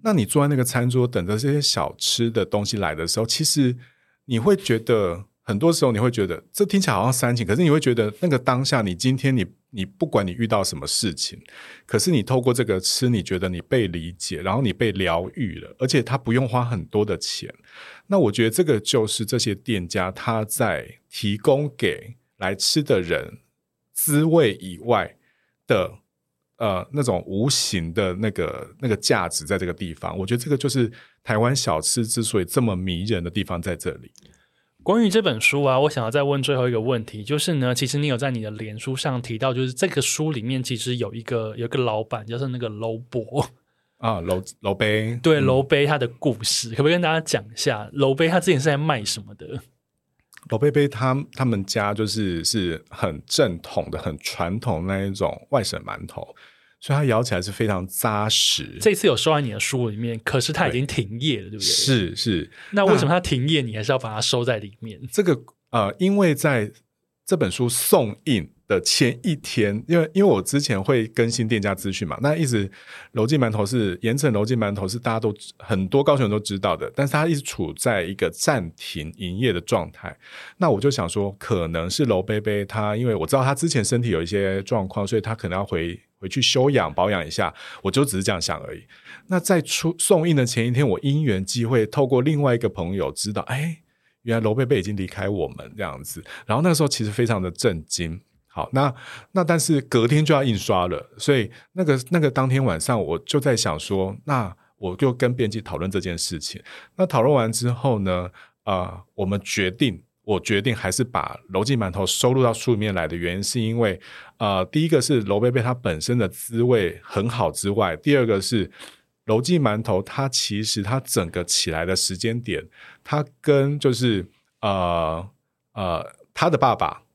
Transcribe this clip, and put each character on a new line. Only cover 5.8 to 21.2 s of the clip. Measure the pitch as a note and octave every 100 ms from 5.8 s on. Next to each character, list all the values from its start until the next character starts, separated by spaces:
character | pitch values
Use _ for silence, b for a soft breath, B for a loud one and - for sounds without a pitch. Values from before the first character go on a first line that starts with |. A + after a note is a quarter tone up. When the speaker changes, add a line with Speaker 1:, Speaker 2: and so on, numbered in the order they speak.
| C3+
Speaker 1:
候 |
你 | A2
会 | B2
觉 | A#2+ F#2+
得， | D#2+ _
这 | - G3+
听 | G3
起 | F#3
来 |
好 | G#2
像 | A2+
煽 | B2+ B2+ A#2+
情， | F#2+
可 | A2+
是 |
你 | F3
会 | D3+
觉 | C#3+ A#2+
得 | G#2+ G#2
那 | F3+
个 | C3
当 | B2 B2
下， | C#3 D#3
你 | G3
今 | F3+ B2+ C3
天 | C#3 C3
你， | F2+ _ _
你 | A2 F#2+
不 | - E3
管 | A#2+ F#2+
你 |
遇 | F2 A2+
到 | G#2+
什 | G2 D2+
么 | D2
事 | - G#2+
情， | D#2 - F#2 - B B B B
可 | -
是 | F#3
你 | D#3
透 | G2 C3
过 | B2
这 | B2 A2
个 | F#2
吃， | - - B2+
你 | A2+
觉 | F2 F#2
得 | F#2
你 | F2
被 | - C3 G2+
理 | E2+ D#2
解， | F2 - E2
然 | F#2
后 | A2
你 | B2
被 | - A2+
疗 | F#2 F#2 E2 F#2 -
愈 | A2 E2
了， | - -
而 | C3
且 | D3
他 | A2+ A#2+
不 | A#2
用 | A#2 B2+
花 | B2 A#2
很 | G#2 D#2+
多 | G#2 G#2
的 | E2+
钱。 | - - - - B B B B B
那 | F#3+
我 | B2
觉 | G2+
得 | A2+
这 | A2+
个 | E3 A#2
就 | G#2+ B2+ G#2+
是 | - A2
这 | B2
些 | A2 G2
店 | - G#2+ F2
家 | G2+ F#2
他 | F#2+ - A2+
在 | G#2+ - A2+ D#2 - - _
提 | -